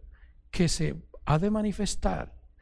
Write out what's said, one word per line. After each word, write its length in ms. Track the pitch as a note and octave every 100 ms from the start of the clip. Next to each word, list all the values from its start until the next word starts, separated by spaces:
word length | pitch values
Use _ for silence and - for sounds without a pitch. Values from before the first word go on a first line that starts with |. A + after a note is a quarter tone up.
| - - - - -
que 180 | - E3
se 280 | - D#3 D#3 - -
ha 140 | - D#3
de 120 | G3+
manifestar, 840 | G#3+ G#3+ F#3+ G3+ - G3 F3+ - - - -